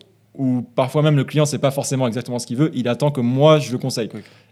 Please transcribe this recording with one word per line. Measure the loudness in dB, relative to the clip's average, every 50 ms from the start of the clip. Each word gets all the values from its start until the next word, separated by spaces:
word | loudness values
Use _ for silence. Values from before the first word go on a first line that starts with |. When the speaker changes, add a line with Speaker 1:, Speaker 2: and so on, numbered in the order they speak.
| -18 _ _ _ _ _ -10
Speaker 1:
où | -6 -4 -2 -2 -2 -4
parfois | -4 _ -2 -2 0 0 2 2
même | 4 4
le | 2 2
client | 0 0 0 0
sait | 0 0 0
pas | -2 -2
forcément | -2 -2 -4 -4 -2 -2 0
exactement | -2 -2 -4 -6 -6 -6 -8
ce | -6
qu'il | -6 -2
veut, | 0 0 0 0
il | -2 -2 -2
attend | -2 0 0 0
que | 0 0
moi | 0 0 2 4 6 6 6 6
je | 4 -2
le | -6
conseille. | -6 -4 -6 -4 -4 -6 -6 -8
Speaker 2:
Ok. | -12 -16 -18 -20 -20 _ _